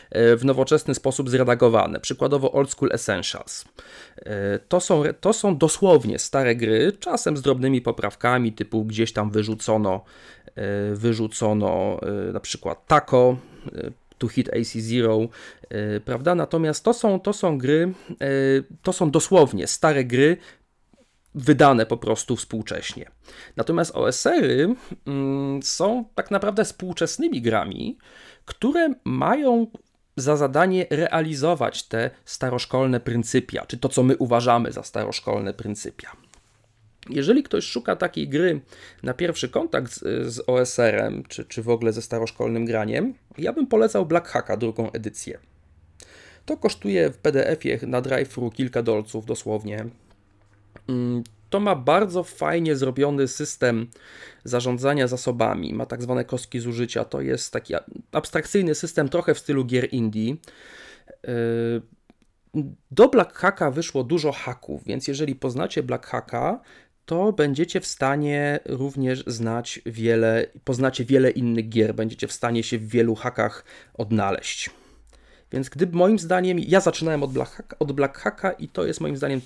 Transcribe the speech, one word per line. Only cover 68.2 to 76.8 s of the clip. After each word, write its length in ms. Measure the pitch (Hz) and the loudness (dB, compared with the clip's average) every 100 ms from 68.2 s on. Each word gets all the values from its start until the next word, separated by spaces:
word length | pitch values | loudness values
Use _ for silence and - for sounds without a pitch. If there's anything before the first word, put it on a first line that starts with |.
| 147 147 143 147 - | 0 0 0 -2 -4
również 580 | 127 139 139 127 131 - | -4 -4 -2 -2 -2 -4
znać 520 | 113 113 117 117 - - | -4 -2 -4 -6 -10 -10
wiele, 600 | 113 113 113 113 113 - - | -2 2 4 4 2 -2 -6
poznacie 420 | - 123 131 - 120 | -4 0 0 0 2
wiele 240 | 135 131 | 6 6
innych 400 | - 120 117 110 | 4 0 0 0
gier, 260 | 113 107 110 | 2 2 2
będziecie 320 | 110 - - | -4 -4 -10
w 60 | |
stanie 300 | - 120 117 | -4 -2 -2
się 140 | 110 120 | -2 -4
w 100 | 107 | -2
wielu 280 | 117 117 110 | 2 2 0
hakach 500 | 123 - 110 - - - - | -2 -2 -2 -4 -18 -20 -14
odnaleźć. 760 | - 107 110 98 98 - - - - _ - - - _ _ _ | -8 -2 0 0 -2 -6 -8 -10 -14 _ -20 -20 -20 _ _ _
Więc 180 | 127 131 | -6 -6
gdyby 280 | 139 180 170 | -2 0 4
moim 220 | 185 220 | 4 4
zdaniem, 400 | 165 185 185 175 | 2 0 2 0
ja 200 | - | 4
zaczynałem 440 | 185 | 4